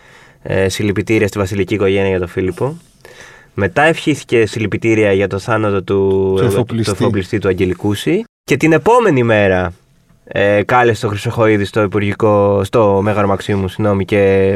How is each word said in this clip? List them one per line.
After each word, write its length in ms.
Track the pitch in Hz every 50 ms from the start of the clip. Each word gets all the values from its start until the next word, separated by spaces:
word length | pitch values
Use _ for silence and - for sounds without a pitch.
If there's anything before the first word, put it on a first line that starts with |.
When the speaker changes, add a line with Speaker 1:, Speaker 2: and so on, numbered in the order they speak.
| - - - - - - _ _
Speaker 1:
ε, 280 | _ - 98 95 95 95
συλληπιτήρια 580 | - - 107 104 92 107 92 - 113 110 104
στη 100 | 98 -
βασιλική 360 | 104 98 90 107 98 92 - 110
οικογένεια 360 | 95 101 98 98 98 98 95
για 100 | 95 90
τον 80 | 90
Φίλιππο. 500 | 87 - 95 92 92 85 - 117 135 160 170 - _ _ _ - - - - - - - - - _ _
Μετά 280 | 95 101 90 - 147
ευχήθηκε 640 | 147 165 165 - - 156 143 - - - 127 117 110
συλληπιτήρια 640 | 101 - 113 110 98 110 90 113 113 113 110 107 101 98
για 140 | 95 101
το 120 | 90 98 98
θάνατο 440 | - - 113 107 110 104 98 98 87
του, 500 | - 101 98 98 98 95 95 95 95 95
Speaker 2:
Του 60 | 95 92
Speaker 1:
ε, 20 |
Speaker 2:
εφοπλιστή. 460 | - 98 98 - - 117 117 107 104
Speaker 1:
του 60 | 98 - 123
εφοπλιστή 340 | 120 104 101 90 - 117 101
του 80 | 87
Αγγελικούση. 760 | 95 92 90 98 90 90 - - 104 104 - - 147 165 214 233 - _ _ _
Και 140 | - 143
την 140 | 135 156 156
επόμενη 520 | 160 156 156 208 233 247 226 196 147 127 120
μέρα, 500 | 117 110 104 101 95 92 92 90 87 90 - _ _ _ _ _ _ _ _ _
ε, 400 | - - 95 101 101 104 104 98
κάλεσε 380 | - 127 123 123 120 110 -
τον 80 | - 104
Χρυσοχοίδη 560 | 101 101 - 120 - 120 110 110 110 104 101
στο 160 | - - 113
Υπουργικό, 800 | 104 95 98 104 101 101 104 - 117 107 104 101 101 101 101 98 98
στο 360 | - - 120 107 101 98 98 98
Μέγαρο 240 | 107 101 104 101
Μαξίμου, 400 | 98 98 92 - - 104 98 95
συγγνώμη, 380 | 92 - - 107 104 101 98 95
και 480 | - 107 101 98 98 98 98 95 95 101